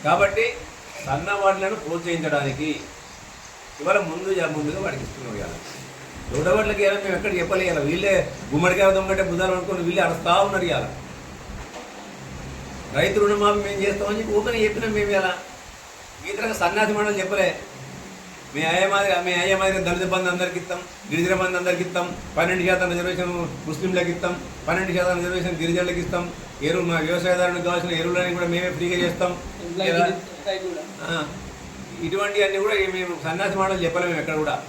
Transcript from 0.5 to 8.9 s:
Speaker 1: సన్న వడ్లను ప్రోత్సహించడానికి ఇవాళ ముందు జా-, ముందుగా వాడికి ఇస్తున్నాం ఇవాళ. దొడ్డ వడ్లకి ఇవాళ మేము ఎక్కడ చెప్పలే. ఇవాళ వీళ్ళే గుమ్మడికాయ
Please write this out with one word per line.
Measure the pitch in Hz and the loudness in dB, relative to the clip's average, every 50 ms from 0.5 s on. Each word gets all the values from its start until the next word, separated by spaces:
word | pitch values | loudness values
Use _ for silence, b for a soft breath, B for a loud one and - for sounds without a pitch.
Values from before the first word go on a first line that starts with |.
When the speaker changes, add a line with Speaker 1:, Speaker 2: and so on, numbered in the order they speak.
| - - - - - - - - - - - | -2 -6 -12 -14 -16 -16 -18 -16 -14 -12 -4
Speaker 1:
సన్న | 139 - - 170 190 202 202 196 | -2 -2 -2 0 -2 0 4 4
వడ్లను | 196 190 190 196 190 220 | 4 4 4 2 -2 -2
ప్రోత్సహించడానికి | - - 147 165 170 170 175 170 165 156 151 147 143 139 135 131 135 151 156 143 - - - - - - - - - - - - - - - - - - - - - | -2 -4 -4 -4 -4 -2 -2 -2 0 0 2 0 2 0 0 -2 -2 -2 -2 -2 -4 -6 -12 -16 -16 -18 -18 -18 -18 -18 -18 -18 -18 -18 -18 -18 -18 -18 -18 -12 -6
ఇవాళ | 143 170 196 202 | 2 4 4 4
ముందు | 180 165 160 175 190 190 190 | 4 0 -4 -4 -2 0 0
జా-, | 180 165 156 151 151 | 2 2 0 0 0
ముందుగా | 147 147 156 190 | -2 -2 -2 -2
వాడికి | 196 180 139 135 135 | -4 -4 -4 -4 -8
ఇస్తున్నాం | - - - 131 120 107 | -8 -10 -10 -10 -8 -8
ఇవాళ. | 101 95 87 82 85 - - - - - - - - - - - - - - - | -6 -6 -8 -8 -10 -12 -12 -14 -14 -14 -16 -16 -16 -16 -14 -14 -12 -10 -4 -2
దొడ్డ | 139 156 180 | 2 4 4
వడ్లకి | 185 214 214 208 214 202 202 | 4 4 4 2 2 4 4
ఇవాళ | 196 196 202 196 | 4 4 2 0
మేము | 196 180 | -2 -2
ఎక్కడ | 165 - 208 185 180 | 0 0 0 0 0
చెప్పలే. | 170 - 190 185 185 | 0 2 2 2 2
ఇవాళ | 180 170 151 | 2 2 2
వీళ్ళే | 139 143 160 180 196 196 196 180 135 - - - - - 131 | 2 2 0 2 2 4 4 4 2 0 -4 -10 -8 -2 0
గుమ్మడికాయ | 151 170 180 180 190 196 190 | 4 4 4 4 6 6 6